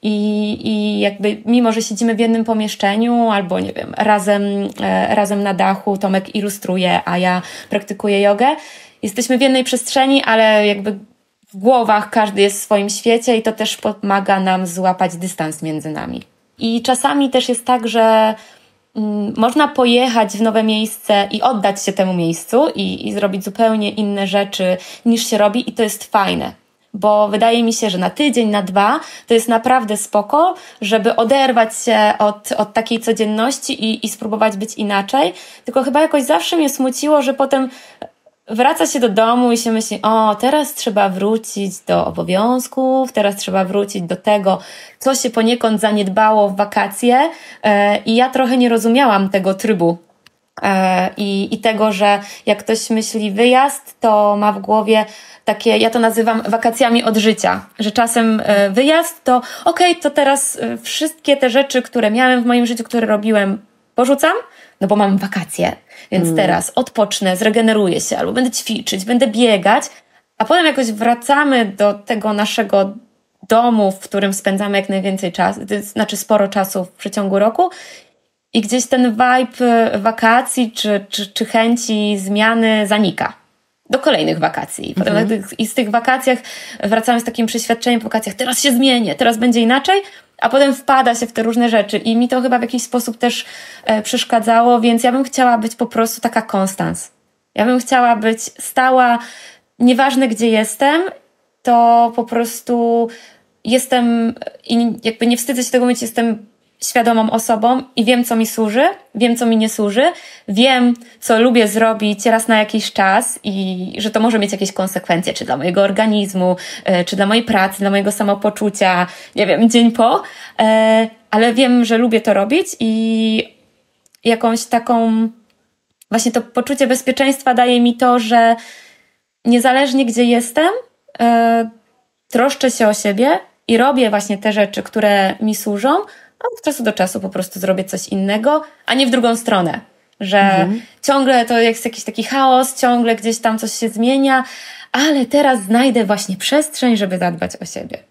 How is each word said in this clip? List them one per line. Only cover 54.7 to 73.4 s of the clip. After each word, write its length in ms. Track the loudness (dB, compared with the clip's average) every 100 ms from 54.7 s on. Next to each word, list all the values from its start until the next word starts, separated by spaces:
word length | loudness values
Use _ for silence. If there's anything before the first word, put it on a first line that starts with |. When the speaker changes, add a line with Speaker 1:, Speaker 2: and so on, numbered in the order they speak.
| 0 2 2 0 -8 -20 -12
Speaker 1:
takie, 320 | -4 -2 0 2
ja 120 | 2
to 80 | 2
nazywam 440 | 0 2 0 0 -2
wakacjami 560 | 0 0 2 2 2
od 120 | 2 2
życia, 500 | 2 0 0 -2 -8 _
że 120 | -4
czasem, 520 | 0 0 2 0 0
e, 260 | 0 2 2
wyjazd 540 | 2 2 2 0 -4
to 180 | 0 0 0 -4
okej, 320 | -2 2 2 2
to 140 | -2
teraz, 460 | 0 2 2 -2 -6
e, 160 | -8 -8
wszystkie 580 | -8 -6 -6 -6 -2 2
te 140 | 2
rzeczy, 320 | 2 0 -2
które 280 | -4 -2 0
miałem 320 | 2 2 2
w 40 | 2
moim 200 | 2 2
życiu, 180 | -2
które 220 | -4 -2 0
robiłem, 520 | 0 0 0 0 -4 -8 _ _
porzucam, 380 | -2 2 2 2 0 -6 -20 -20 _
no 80 | -2
bo 80 | 2
mam 220 | 2 0
wakacje, 580 | -2 -6 -8 -4 -4 -4 _ -20 -4
więc 120 | -2
Speaker 2:
Mm. 120 | 0 0
Speaker 1:
teraz 360 | 2 0 -2
odpocznę, 640 | -4 -4 -2 -2 0 -2 0
zregeneruję 640 | 0 2 2 2 0 -2
się, 180 | -4 -4
albo 140 | -4
będę 180 | -2 -2
ćwiczyć, 540 | -4 -6 -8 -6 -8
będę 220 | -2 0 0
biegać, 580 | 2 2 2 2 0 0 -18 _ _ _ _
a 60 |
potem 220 | 0 2 2
jakoś 260 | 0 -4
wracamy 720 | -2 0 -2 0 0 2 2
do 300 | 0 0 0
tego 380 | 0 -4 -4 -2
naszego 640 | -2 -2 -2 0 0 0 -4 _ _ _ _